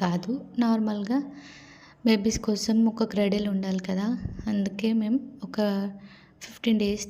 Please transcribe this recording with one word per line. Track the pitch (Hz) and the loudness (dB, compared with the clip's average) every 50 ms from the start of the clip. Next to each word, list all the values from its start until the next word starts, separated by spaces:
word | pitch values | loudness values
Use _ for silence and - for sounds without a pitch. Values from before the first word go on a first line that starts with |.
| 196 | 0
కాదు, | 175 175 175 - - 247 277 - - - 240 240 | 0 0 0 -2 -4 -4 -6 -6 -6 -2 0 2
నార్మల్గా | 226 226 220 214 214 214 208 202 214 247 277 285 - - - - - - - - - - - - - - - - | 4 4 2 2 0 -2 -2 -2 0 0 0 -2 -2 -8 -14 -18 -18 -20 -20 -20 -20 -20 -20 -20 -20 -20 -2 2
బేబీస్ | 226 220 202 196 220 220 - - | 4 4 4 4 2 0 0 0
కోసం | - 214 202 - - 220 220 226 226 | -2 -2 0 0 2 4 4 4 4
ఒక | 220 - 226 220 - | 4 2 -2 0 2
క్రైడల్ | 202 208 202 196 208 208 208 196 | 2 2 2 2 2 0 0 0
ఉండాలి | 190 190 190 190 185 185 190 | 0 0 0 -2 -2 -2 -2
కదా, | 185 185 202 220 247 - - - - - - 220 | -2 -2 0 -2 -2 -2 -4 -6 -8 -6 -4 -2
అందుకే | 208 202 196 196 196 202 214 220 226 226 214 | 0 0 0 -2 -2 -2 0 0 2 2 2
మేము | 214 233 277 - - - - - | 2 0 0 -2 -4 -10 -14 -12
ఒక | 180 - - 214 208 196 196 196 202 - - - - - - - - - _ - | -8 -2 0 0 2 2 0 -2 -4 -8 -10 -16 -20 -20 -20 -20 -20 -20 _ -18
ఫిఫ్టీన్ | - - - - 226 226 214 208 | -18 -16 -4 0 2 2 4 2
డేస్ | 202 208 208 - - | 2 0 -2 -4 -2